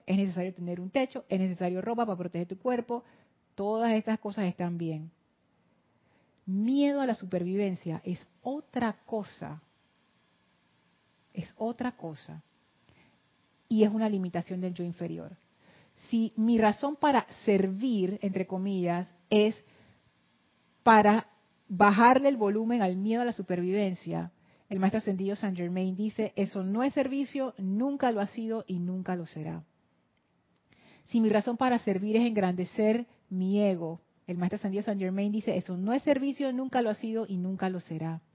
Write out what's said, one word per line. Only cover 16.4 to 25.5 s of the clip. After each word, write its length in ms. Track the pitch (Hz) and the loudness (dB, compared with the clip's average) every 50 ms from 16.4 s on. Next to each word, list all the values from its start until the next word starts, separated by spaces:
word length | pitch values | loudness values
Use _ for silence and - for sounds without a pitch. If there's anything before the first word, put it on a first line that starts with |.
| 220 226 240 226 | 2 4 4 6
razón 380 | 220 208 208 - - 277 302 | 6 4 4 2 -2 -6 -4
para 320 | - - 302 277 240 - - - - - | 2 2 4 4 4 2 0 -12 -6 2
servir, 720 | - 202 196 190 190 190 196 226 262 240 208 185 180 196 208 | 2 4 4 4 2 0 -2 0 0 2 2 2 0 -2 -2
entre 280 | - 202 185 170 185 180 | -4 -4 -2 -2 -4 -4
comillas, 580 | 190 185 190 202 196 185 180 175 170 175 185 - - _ _ _ | -4 -4 -2 -2 -2 0 0 0 0 -2 -2 -6 -10 _ _ _
es 240 | - 214 208 214 226 - - _ - - - _ - _ _ _ _ _ _ _ _ _ _ _ _ _ _ _ _ _ _ | 4 4 4 4 2 -2 -12 _ -20 -20 -20 _ -20 _ _ _ _ _ _ _ _ _ _ _ _ _ _ _ _ _ _
para 460 | 233 226 214 208 208 208 226 - - _ _ _ _ _ _ _ _ | 8 8 8 8 8 6 4 2 -4 _ _ _ _ _ _ _ _
bajarle 600 | 202 175 208 202 202 196 233 240 262 262 277 277 | 2 6 6 6 8 8 8 8 8 8 6 4
el 80 | 277 | 2
volumen 460 | 240 214 202 220 214 226 220 240 240 208 | 4 2 2 2 0 0 0 2 2 2
al 140 | 185 180 | 2 0
miedo 260 | 185 196 214 220 233 247 | 0 0 0 0 0 0
a 20 | |
la 80 | 240 226 | -2 -2
supervivencia, 1000 | - 196 - 185 175 175 180 185 208 208 190 185 175 - 170 165 165 165 175 - _ _ _ _ _ _ _ | -4 -4 -4 -2 -2 0 0 0 2 0 0 -2 -4 -6 -6 -4 -4 -4 -6 -10 _ _ _ _ _ _ _
el 120 | 208 190 | -4 0
Maestro 180 | 190 190 202 220 | 0 2 2 2
Ascendido 380 | 220 - 196 185 190 196 202 | -2 -2 -2 -2 -2 -4 -4
Saint 200 | 208 - 202 | -2 -4 -4